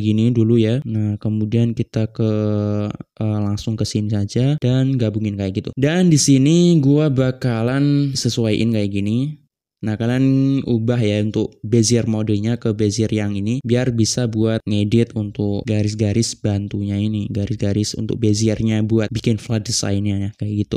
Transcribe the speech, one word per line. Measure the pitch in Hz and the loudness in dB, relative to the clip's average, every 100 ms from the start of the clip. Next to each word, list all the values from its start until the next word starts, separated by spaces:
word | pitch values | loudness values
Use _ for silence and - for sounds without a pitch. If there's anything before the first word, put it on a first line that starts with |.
gini | 107 107 117 | 2 2 2
dulu | 117 110 117 | 4 4 4
ya. | 110 123 | 2 0
Nah, | 135 110 104 104 | -2 -2 -2 -2
kemudian | 110 107 107 117 117 | -2 -2 0 2 0
kita | 113 117 - 110 | 0 -4 -2 -2
ke, | - 110 107 107 104 104 104 104 | -2 -2 0 0 0 -2 -2 -4
eh, | - - - 110 107 | -8 -12 -6 -4 -2
langsung | 104 104 - 110 | -2 -4 -4 -4
ke | 107 | -4
sini | 107 104 | -4 -4
saja | 107 101 117 131 151 | -2 -4 -2 -2 0
dan | 123 127 131 135 | 0 0 0 0
gabungin | 110 107 107 101 | -2 -2 -4 -4
kayak | 98 101 | -4 -4
gitu. | - | -6
Dan | - 139 170 180 | -2 0 2 4
di | 151 | 4
sini | - 135 139 170 175 165 | 4 4 6 4 6 4
gua | 135 143 156 | 4 4 2
bakalan | 131 131 127 127 113 117 135 143 143 143 | 2 0 -2 -2 0 0 0 2 2 0
sesuaiin | 135 120 117 113 107 113 110 | -2 -2 0 0 0 0 0
kayak | 104 | -2
gini. | 101 101 113 143 147 _ _ _ _ | -2 -2 -2 -2 -8 _ _ _ _
Nah, | 107 107 | -4 -2
kalian | 117 127 135 135 135 135 - | 0 2 2 2 2 0 0
ubah | 117 113 120 | 0 0 0
ya | 107 104 | 0 0
untuk | 107 113 107 - | 0 -2 -4 -6
Bezier | 107 117 110 120 | 0 2 4 2
modenya | 110 110 107 104 110 117 | 2 0 0 0 0 -2
ke | 113 107 | -2 0
Bezier | 107 104 110 | 0 0 0
yang | 107 104 | 0 -2
ini | 101 101 123 | -2 -4 -4
biar | 131 120 127 117 | 0 0 2 0
bisa | 110 - 120 | 0 0 -2
buat | 107 110 110 - | 0 0 0 -2
ngedit | 104 104 113 117 113 | 0 2 2 2 -2
untuk | 104 - 104 101 | -6 -4 -4 -4
garis-garis | - 107 104 107 104 107 113 - | -2 -2 -2 0 0 0 -2 -4
bantunya | 110 101 101 101 101 101 | -2 -2 -4 -4 -4 -2
ini, | 107 107 101 | -2 -4 -4
garis-garis | 104 101 107 101 101 107 - | -4 -4 -2 -2 0 -2 -4
untuk | 110 107 | -4 0
Beziernya | 110 104 110 107 113 110 | 0 2 0 0 0 0
buat | 107 113 107 | 2 0 0
bikin | - - 110 | -2 0 -2
flat | - 110 | -2 -4
desainnya | 107 110 107 101 104 98 | -2 -4 -2 -2 0 -2
ya, | 98 - | -4 -6
kayak | 104 104 | -4 -2
gitu. | 104 | -2